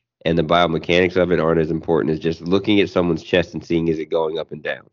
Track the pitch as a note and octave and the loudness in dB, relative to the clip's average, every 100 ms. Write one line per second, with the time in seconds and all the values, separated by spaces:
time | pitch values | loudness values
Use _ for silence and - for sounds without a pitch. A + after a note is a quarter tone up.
0 | _ _ E2 E2 D#2 E2+ F2 E2 - F2 | _ _ -2 0 2 4 2 0 0 2
1 | F#2 F#2 F2 E2+ D#2+ E2 D#2 E2 D#2+ D#2+ | 2 2 2 2 2 2 0 -2 0 0
2 | A1 D#2 E2 E2 E2 G2 - G2+ F2 F#2+ | 0 -2 -4 -4 -2 -2 2 2 2 0
3 | F2 E2 - F#2 E2 D#2+ - E2+ E2 D#2+ | 0 -2 0 0 0 -6 -4 -2 0 -2
4 | D2+ E2 D#2+ D#2+ D2+ D#2 D2 C2+ - | -4 -2 -2 -4 -8 -10 -8 -10 -12